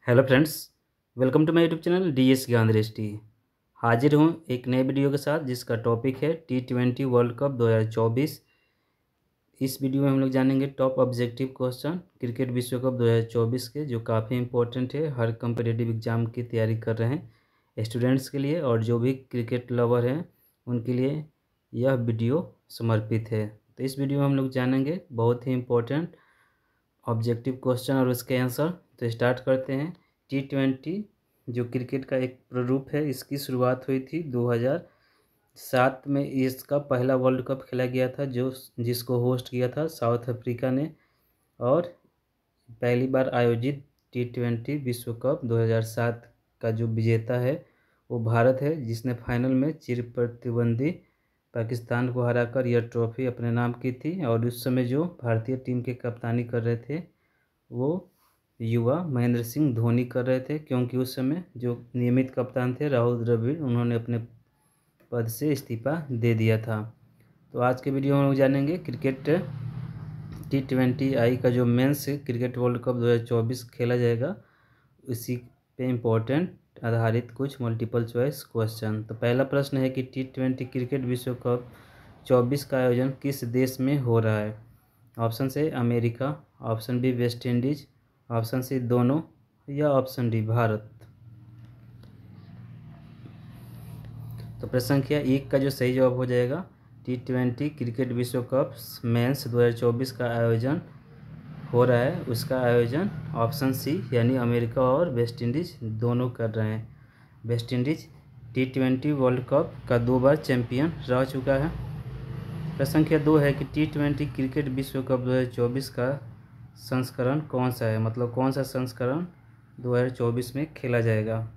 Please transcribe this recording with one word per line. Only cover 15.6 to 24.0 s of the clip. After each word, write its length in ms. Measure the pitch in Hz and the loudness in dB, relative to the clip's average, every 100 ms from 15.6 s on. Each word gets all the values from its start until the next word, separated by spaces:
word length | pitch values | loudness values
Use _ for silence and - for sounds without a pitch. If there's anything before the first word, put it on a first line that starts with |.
| 117 113 117 | -2 0 -2
एग्जाम 360 | 113 117 113 117 | -2 -2 -2 -2
की 140 | 117 | -4
तैयारी 340 | 120 117 110 110 | -4 0 0 0
कर 180 | 113 113 | -2 0
रहे 120 | 117 | 0
हैं 760 | 147 - _ _ _ _ - | -2 -6 _ _ _ _ -6
स्टूडेंट्स 440 | 113 120 123 131 131 | -4 0 2 2 0
के 100 | 143 | -4
लिए, 220 | 139 165 | -2 0
और 220 | 139 117 | 2 2
जो 140 | 113 120 | 2 2
भी 160 | 123 | 2
क्रिकेट 580 | 131 - 123 113 123 - | -2 -4 -6 -2 -4 -2
लवर 340 | 120 117 120 120 | 0 4 4 2
हैं 180 | 143 180 _ _ _ - | -2 -6 _ _ _ -6
उनके 260 | 123 113 | -4 -2
लिए 320 | 123 131 151 151 _ _ _ _ | 0 0 -2 -8 _ _ _ _
यह 200 | 117 127 135 | -2 0 2
वीडियो 500 | 117 113 117 147 180 _ _ | 0 0 0 0 -2 _ _
समर्पित 600 | - 117 110 107 113 110 | -6 0 0 0 -4 -2
है। 140 | 110 104 - _ - | -4 -4 -8 _ -8
तो 80 | |
इस 140 | 131 | -6
वीडियो 220 | 135 | -2